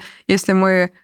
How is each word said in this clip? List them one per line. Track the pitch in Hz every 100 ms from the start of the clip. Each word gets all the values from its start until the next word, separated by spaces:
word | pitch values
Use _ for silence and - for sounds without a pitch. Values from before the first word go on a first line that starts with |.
| - - -
если | 196 -
мы | 190 190 185 180 _